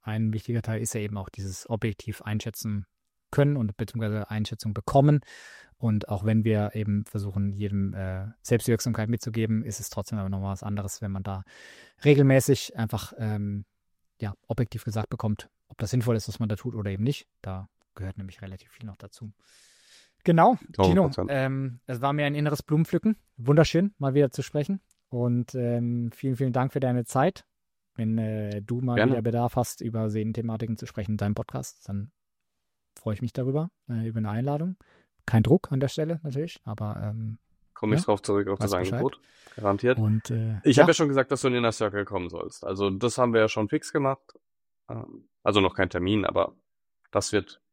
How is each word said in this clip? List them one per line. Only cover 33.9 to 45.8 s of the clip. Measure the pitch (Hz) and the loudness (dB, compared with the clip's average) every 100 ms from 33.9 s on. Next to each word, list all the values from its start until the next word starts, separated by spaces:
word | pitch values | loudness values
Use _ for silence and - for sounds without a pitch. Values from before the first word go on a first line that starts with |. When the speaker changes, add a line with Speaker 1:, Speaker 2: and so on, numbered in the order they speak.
| 117 113 | -4 -4
Speaker 1:
über | 110 | -2
eine | 107 | -2
Einladung. | 107 131 147 170 185 _ _ _ _ | -2 -2 -2 -4 -6 _ _ _ _
Kein | - 113 | 2 4
Druck | 110 151 - | 6 4 4
an | 139 | -2
der | 131 | -2
Stelle | - 156 165 | -2 -2 -2
natürlich, | 160 131 165 - | -4 -6 -6 -8
aber, | - 110 107 107 | -12 -8 -6 -6
ähm, | 101 110 110 110 _ _ _ | -6 -6 -8 -10 _ _ _
Speaker 2:
Komm | - 107 | -6 0
ich | 135 | 2
Speaker 1:
ja, | 180 | 2
Speaker 2:
drauf | 104 | 0
zurück | - 101 98 | 2 0 0
auf | 98 | -2
das | 104 | 0
Speaker 1:
weiß | 92 | 0
Bescheid. | 90 | 0
Speaker 2:
Angebot. | 117 127 - _ _ - | 0 -2 -4 _ _ -18
Garantiert. | - 107 101 120 123 | -4 0 2 2 4
Speaker 1:
Und, | 107 110 - | 4 2 0
äh, | 117 110 110 | -2 -2 0
Speaker 2:
Ich | 151 127 | 4 8
Speaker 1:
ja. | |
Speaker 2:
hab | 170 | 8
ja | |
schon | 160 156 | 6 4
gesagt, | 135 131 | 2 0
dass | 135 | 2
du | 135 | 2
in | |
den | 123 | 2
Inner | 117 | 2
Circle | 110 107 98 | 0 -2 -2
kommen | 101 98 87 | -4 -4 -6
sollst. | 85 87 - | -8 -10 -10
Also | - 95 101 | -8 0 0
das | 95 120 - | 2 -2 2
haben | 123 | 4
wir | 113 | 6
ja | 107 | 4
schon | - 107 | 2 -2
fix | 151 - | -2 -2
gemacht. | 156 135 135 _ - _ _ _ _ _ | -2 0 -2 _ -20 _ _ _ _ _
Ähm, | 117 - - _ _ | -12 -12 -18 _ _
also | - 104 | 0 2
noch | 95 | 2
kein | - | 2